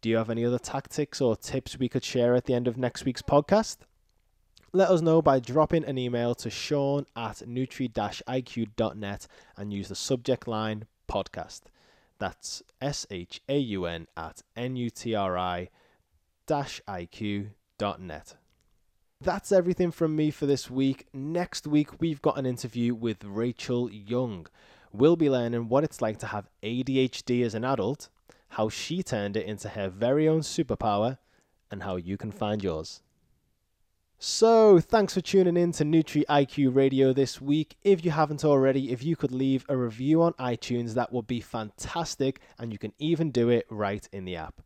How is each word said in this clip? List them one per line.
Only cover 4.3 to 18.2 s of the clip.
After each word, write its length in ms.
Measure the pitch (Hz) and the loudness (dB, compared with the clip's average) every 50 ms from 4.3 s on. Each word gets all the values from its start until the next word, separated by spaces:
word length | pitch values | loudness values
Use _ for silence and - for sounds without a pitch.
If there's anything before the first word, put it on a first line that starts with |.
| _ _ _ _ _ _ _ _ - | _ _ _ _ _ _ _ _ 2
Let 160 | 180 190 175 | 2 4 6
us 140 | 185 170 160 | 4 4 4
know 200 | 165 160 165 156 | 6 4 6 6
by 160 | 156 135 135 | 6 4 4
dropping 460 | 120 123 123 151 156 156 - 165 147 | 2 0 2 2 2 4 2 0 0
an 140 | - 139 131 | 0 -4 -2
email 360 | 127 123 120 120 117 120 120 | -2 -2 0 0 0 0 0
to 140 | - - 117 | -2 -4 -8
Sean 540 | - - - - 151 143 139 139 139 143 139 _ _ | -8 -8 -6 -2 0 0 2 2 0 -2 -2 _ _
at 220 | 117 117 110 104 - 113 | -8 -8 -8 -8 -10 -12
nutri 460 | 117 120 123 131 127 - - 135 123 110 | -8 -4 -4 -4 -4 -4 -6 -6 -4 -2
dash 300 | - 104 104 - - - | -4 -4 -4 -4 -8 -10
I 140 | - 123 131 | -6 -6 -6
Q 260 | 127 - - - 113 107 107 | -6 -6 -6 -6 -6 -6 -2
dot 220 | - 113 110 - | -2 -2 -2 -2
net 320 | 101 107 101 101 104 - - _ - _ _ _ | -6 -8 -8 -8 -10 -12 -18 _ -20 _ _ _
and 140 | - 101 104 | -12 -10 -8
use 200 | 101 101 98 - | -6 -6 -6 -8
the 40 | 98 | -8
subject 540 | - - - 139 123 120 - 127 120 - - | -10 -4 -2 -2 -2 0 -2 -2 -2 -2 -6
line 380 | 113 107 110 110 107 107 107 _ _ _ _ | -6 -4 -4 -4 -6 -8 -10 _ _ _ _
podcast. 540 | _ - 101 95 - - - 80 - - - _ _ _ _ _ _ _ _ _ _ _ _ | _ -4 -4 -4 -6 -10 -12 -12 -12 -14 -20 _ _ _ _ _ _ _ _ _ _ _ _
That's 440 | 107 95 - _ - - - - - _ _ _ | -8 -8 -8 _ -14 -14 -14 -14 -16 _ _ _
S 260 | 127 139 143 - - - | -6 -6 -6 -6 -10 -10
H 320 | 104 92 87 - - - _ - | -10 -12 -12 -12 -14 -18 _ -2
A 80 | 139 147 | -2 -2
U 260 | 139 120 104 95 90 | 0 -2 -4 -4 -4
N 240 | 85 85 82 82 _ _ | -4 -6 -8 -10 _ _
at 260 | - 82 80 - - - _ _ | -12 -12 -12 -12 -16 -20 _ _
N 180 | - 120 127 131 | -10 -8 -6 -6
U 120 | 127 120 117 | -4 -6 -6
T 260 | - - - 117 110 | -6 -8 -6 -4 -2
R 220 | 104 98 95 90 | -2 -2 -2 -2
I 320 | 90 90 90 87 87 90 90 _ _ _ _ _ _ _ _ _ _ _ _ _ _ _ | -2 -2 -2 -4 -6 -8 -10 _ _ _ _ _ _ _ _ _ _ _ _ _ _ _
dash 340 | - 156 143 143 - - - _ - | -4 -4 -4 -4 -6 -10 -16 _ -10
I 160 | 101 90 87 | -10 -10 -10
Q 460 | 87 - - 113 104 101 101 101 104 104 _ _ _ _ _ | -12 -12 -10 -6 -6 -6 -6 -8 -10 -14 _ _ _ _ _
dot 220 | 107 101 - - | -4 -4 -4 -6
net. 340 | 92 90 78 76 | -10 -14 -14 -14